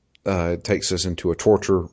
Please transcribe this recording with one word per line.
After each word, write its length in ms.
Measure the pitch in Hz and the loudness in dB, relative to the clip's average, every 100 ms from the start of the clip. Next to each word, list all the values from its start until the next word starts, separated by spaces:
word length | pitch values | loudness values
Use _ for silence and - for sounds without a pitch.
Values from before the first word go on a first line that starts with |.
| _ _ | _ _
uh, 320 | - 92 85 85 | -4 -2 0 -2
takes 340 | - 98 - | -2 -2 -2
us 120 | 90 | -4
into 260 | 90 85 90 | -4 -4 -4
a 60 | 82 | 0
torture 480 | 110 98 - 95 82 | 4 4 4 0 0